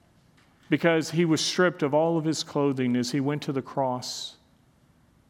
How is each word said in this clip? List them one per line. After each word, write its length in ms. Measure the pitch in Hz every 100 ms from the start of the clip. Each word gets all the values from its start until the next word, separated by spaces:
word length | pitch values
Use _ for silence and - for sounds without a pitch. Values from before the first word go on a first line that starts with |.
| _ _ _ _ _ _ -
because 420 | 147 170 160 147
he 120 | 156
was 160 | 170 156
stripped 440 | - - 180 175
of 100 | 143
all 240 | 147 165 165
of 80 | 156
his 180 | 151
clothing 540 | - 147 143 131 123 123
as 140 | 120
he 100 | 147
went 200 | 135 147
to 100 | -
the 80 | 135
cross 720 | 127 - 131 123 - - - - _ _ _ _ _ _ _ _